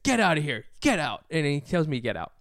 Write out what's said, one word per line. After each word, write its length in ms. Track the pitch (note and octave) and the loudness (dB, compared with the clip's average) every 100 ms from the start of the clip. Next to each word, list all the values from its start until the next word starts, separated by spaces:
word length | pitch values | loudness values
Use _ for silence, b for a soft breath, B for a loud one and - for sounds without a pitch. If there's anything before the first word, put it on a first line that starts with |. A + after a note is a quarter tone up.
Get 160 | - A#3+ | 2 2
outta 220 | G3 D#3+ | 4 2
here. 240 | D3 A2+ - - | -2 -6 -8 0
Get 200 | D4 G#3 | 2 2
out. 260 | C#3+ G#2 _ | -2 -6 _
And 160 | D#3+ | -2
he 160 | D3 C#3+ | 0 -2
tells 260 | C#3 F3 D#3 | -2 0 0
me 100 | C3+ | -2
to 40 | |
get 160 | A#2 F#2+ | -2 -4
out. 160 | E2 _ | -8 _